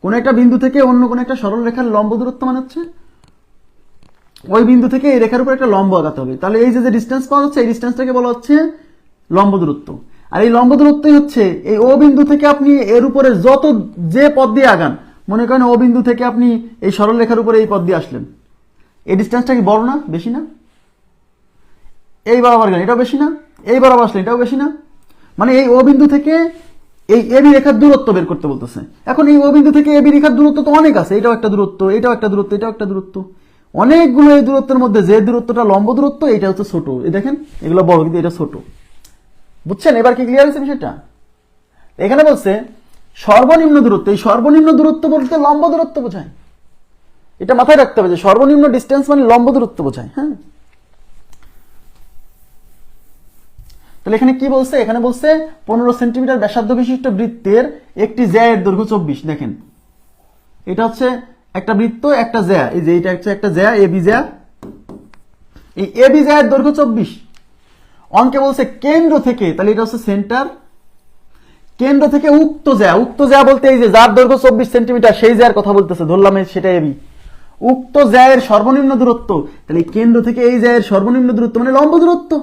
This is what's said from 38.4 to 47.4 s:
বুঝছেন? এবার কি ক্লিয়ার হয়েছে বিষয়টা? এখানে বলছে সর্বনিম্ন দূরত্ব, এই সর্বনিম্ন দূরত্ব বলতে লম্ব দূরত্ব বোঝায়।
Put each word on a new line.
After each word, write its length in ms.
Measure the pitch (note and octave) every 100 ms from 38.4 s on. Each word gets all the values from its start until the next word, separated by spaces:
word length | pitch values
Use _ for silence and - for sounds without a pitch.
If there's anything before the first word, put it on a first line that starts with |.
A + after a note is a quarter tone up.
| D3+ - - - _ - _ _ _ _ - - D#3
বুঝছেন? 240 | G3 E4 A#3+
এবার 120 | A#3+ A#3+
কি 60 | B3
ক্লিয়ার 180 | C4 C#4+
হয়েছে 140 | C#4+
বিষয়টা? 280 | C#4 C#4 C#3+ - - _ _ _ _ _ _ _ - -
এখানে 220 | G3 C4+ D4+
বলছে 220 | C#4+ F#3+ G#3 B3 - _ - - - -
সর্বনিম্ন 520 | G#3+ C4 E4 D#4+ D4 A#3
দূরত্ব, 220 | G3+ -
এই 60 | G3+ A3+
সর্বনিম্ন 440 | A3+ C4 D#4 D#4 D4
দূরত্ব 240 | D4+ - D#4+
বলতে 220 | D#4 B3+ E4 C#4+
লম্ব 180 | D4 E4
দূরত্ব 240 | E4 E4 D#4 A#3+
বোঝায়। 240 | F3+ - - - _ - - _ _ _ _ _ _